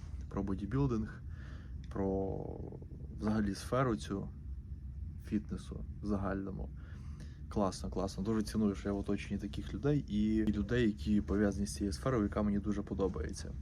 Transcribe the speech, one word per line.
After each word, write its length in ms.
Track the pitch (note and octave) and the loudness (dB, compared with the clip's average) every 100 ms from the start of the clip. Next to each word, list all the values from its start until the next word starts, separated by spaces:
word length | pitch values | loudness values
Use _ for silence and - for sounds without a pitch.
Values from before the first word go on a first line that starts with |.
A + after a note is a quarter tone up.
| - - - | -6 -8 -4
про 140 | G2 | -2
бодібілдинг, 800 | G2 F#2+ G2 C3 C#3 A2 G#2+ - - - - - - - - | 0 0 0 2 4 4 0 -4 -10 -10 -10 -10 -8 -8 -6
про 480 | G2 G2 F#2+ F#2+ G2 - - - - - - - - | 0 2 2 0 -2 -4 -6 -8 -8 -10 -10 -8 -2
взагалі 360 | G#2 G#2+ G#2 F#2+ | 2 4 2 0
сферу 400 | - B2 C3 G#2 | 0 2 4 2
цю 320 | - G2 G2+ - - - - - - - - - - | 0 -4 -4 -8 -8 -8 -8 -10 -8 -8 -8 -8 -2
фітнесу 600 | G#2 - F2+ - E2 D#2+ - | -2 0 -6 -6 -8 -6 -6
в 40 | G#2 | -2
загальному. 640 | G2 G2 G2 G2 F#2+ - - - - - - - - - | 0 0 -2 -2 -4 -6 -8 -10 -10 -10 -10 -10 -10 -4
Класно, 400 | A2 F#2+ - - | 0 2 0 -4
класно. 340 | - G2 - | -2 -2 0
Дуже 180 | G2 A2 | 2 2
ціную, 340 | G#2+ A2 G#2+ F#2+ | 2 4 4 4
що 140 | G2+ | 0
я 40 | |
в 40 | G2+ | 0
оточенні 420 | G2 G2+ - G3+ | 0 -2 0 -4
таких 340 | - - - | -2 -4 -4
людей 260 | - C#3 D3 - | 0 2 2 2
і 380 | G#2 G#2+ A2 G#2 | 2 4 4 4
людей, 420 | G#2 G2 A#2+ A2 | 2 2 4 4
які 340 | G#2 A2 G#2 | 4 4 4
пов'язані 460 | - G2 G#2 G2 G2+ | 6 6 6 4 0
з 80 | - | 0
цією 180 | G2+ | 0
сферою, 300 | F#2 C3 B2 | 0 2 2
яка 180 | G2+ - | 2 4
мені 180 | G#2 G2+ | 2 2
дуже 220 | G2+ G2+ | 2 0
подобається. 720 | - G2 F#2+ - - F#2 - - | -2 0 2 0 -4 -4 -6 -6